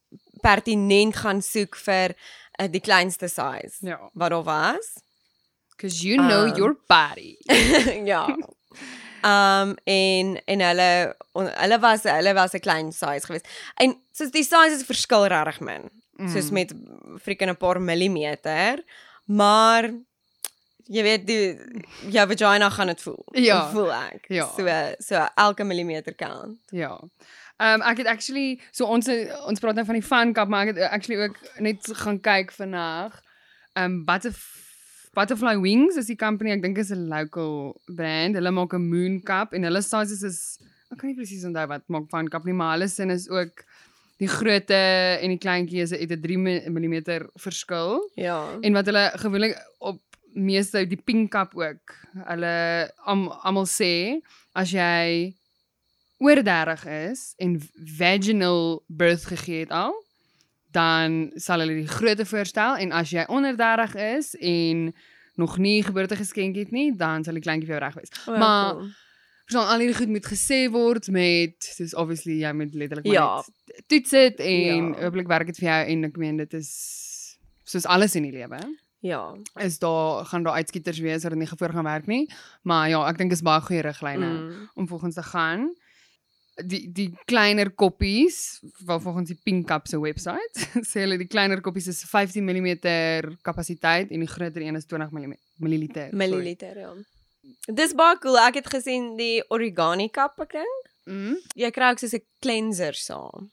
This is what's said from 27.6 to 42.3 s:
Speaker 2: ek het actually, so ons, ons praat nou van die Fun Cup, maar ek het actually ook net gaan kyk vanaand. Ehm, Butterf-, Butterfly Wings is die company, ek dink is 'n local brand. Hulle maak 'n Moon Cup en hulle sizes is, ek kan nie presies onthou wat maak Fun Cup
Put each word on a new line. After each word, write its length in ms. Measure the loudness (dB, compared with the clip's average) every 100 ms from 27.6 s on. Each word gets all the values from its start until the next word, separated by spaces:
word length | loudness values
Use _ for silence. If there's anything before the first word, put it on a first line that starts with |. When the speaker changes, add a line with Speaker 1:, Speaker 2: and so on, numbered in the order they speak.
| 2 4
Speaker 2:
ek 140 | 2 0
het 80 | 0
actually, 540 | -2 -4 -4 -4 -4 -8
so 120 | -4 0
ons, 220 | 2 2 -2 -4 -8 -6
ons 140 | -2
praat 140 | 0
nou 100 | 0
van 100 | 0
die 80 | -2
Fun 300 | 2 4 4
Cup, 160 | 2 2
maar 180 | 0 0
ek 100 | 0
het 140 | 0
actually 320 | -2 -4 -4
ook 120 | -4 -6 -16 -4
net 300 | -2 -2 -6
gaan 280 | -8 -4 -2
kyk 320 | 2 2 0
vanaand. 600 | -8 -8 -6 -6 -6 -8 -12 _ _ _ _ _
Ehm, 300 | -2 -2 0
Butterf-, 560 | 0 0 -2 -8 -16 -20 -20 -20 -20 -20 -6
Butterfly 440 | 0 0 2 2 2
Wings 360 | 4 6 6 4
is 100 | -4
die 100 | -2
company, 340 | -2 0 -2
ek 120 | -2
dink 160 | -2 -2
is 120 | -4
'n 180 | -4 -4
local 720 | -4 -4 -6 -6 -6 -8 -12 -14
brand. 480 | -8 -4 -2 0
Hulle 160 | 0 0
maak 220 | 0 0
'n 140 | -2 0
Moon 340 | 0 0 -2
Cup 300 | -2 -2 -2
en 100 | -2
hulle 200 | 0 0
sizes 400 | 0 -2 -2 -6
is, 360 | -8 -8 -12 -14 _ _ -20
ek 80 | -10
kan 100 | -8
nie 80 | -8
presies 280 | -10 -10
onthou 220 | -6 -4 -6
wat 140 | -6 -6
maak 200 | -6 -4
Fun 200 | -4
Cup 160 | -4